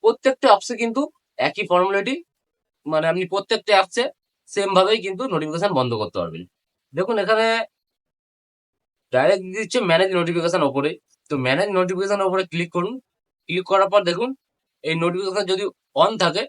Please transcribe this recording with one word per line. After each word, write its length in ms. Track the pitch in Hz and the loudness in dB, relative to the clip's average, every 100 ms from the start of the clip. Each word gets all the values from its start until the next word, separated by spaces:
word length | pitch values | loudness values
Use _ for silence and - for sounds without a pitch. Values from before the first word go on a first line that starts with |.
প্রত্যেকটা 420 | 415 226 269 262 269 | 2 2 0 2 6
অ্যাপসে 280 | 202 - 226 | 6 4 -4
কিন্তু 260 | 233 226 294 _ _ - | -2 -2 -4 _ _ -4
একই 300 | 143 - 202 | -4 -2 0
ফর্মালিটি, 540 | 180 190 196 196 302 - _ _ _ _ _ - | 2 2 0 -2 -6 -10 _ _ _ _ _ -4
মানে, 200 | 156 165 | -2 0
আপনি 160 | 175 180 | -2 -2
প্রত্যেকটা 460 | 196 202 220 - | -4 -2 -4 2
অ্যাপসে 320 | 196 190 - 247 - _ _ _ | 2 2 -2 -4 -6 _ _ _
সেম 280 | - 196 | -4 2
ভাবেই 240 | 185 190 226 | 4 4 2
কিন্তু 200 | 190 190 262 | -2 -6 -4
নোটিফিকেশন 460 | 165 156 165 202 | -4 -4 -2 0
বন্ধ 220 | 151 127 | 0 -2
করতে 240 | 113 101 98 | -2 -4 -6
পারবেন। 240 | 85 82 90 _ _ _ _ | -6 -8 -16 _ _ _ _
দেখুন, 240 | 139 185 220 | -6 -2 -2
এখানে 280 | 190 220 226 226 226 _ _ _ _ _ _ _ _ _ _ _ _ _ _ | 0 2 2 0 -4 _ _ _ _ _ _ _ _ _ _ _ _ _ _
ডাইরেক্ট 320 | 127 143 196 | 2 4 2
দিচ্ছে 360 | 185 190 220 247 | -2 -8 -4 -2
ম্যানেজ 300 | 190 165 190 | 2 2 2
নোটিফিকেশন 500 | 180 170 170 170 175 | 0 0 -2 0 0
ওপরে, 280 | 143 131 143 - _ _ _ | 0 0 -4 -6 _ _ _
তো 40 | 143 | -2
ম্যানেজ 320 | 127 139 202 | 0 0 0
নোটিফিকেশন 520 | 190 180 185 196 202 | 0 0 -2 -2 0
ওপরে 220 | 190 190 | 0 -2
ক্লিক 260 | 190 170 170 | -4 -6 -4
করুন। 220 | 175 180 254 _ _ _ _ - | -4 -4 -8 _ _ _ _ -8
ক্লিক 180 | 175 | -6
করার 240 | 185 196 196 | 0 2 4
পর 100 | 202 | 2
দেখুন, 300 | 180 175 240 269 _ _ _ _ | 2 -2 -4 -8 _ _ _ _
এই 120 | 151 | -4
নোটিফিকেশন 520 | 165 170 180 190 190 185 | 0 0 -2 -4 -4 -2
যদি 180 | 190 202 _ _ | -2 -4 _ _
on 240 | 135 185 220 | 2 2 4
থাকে 240 | 180 165 | 0 0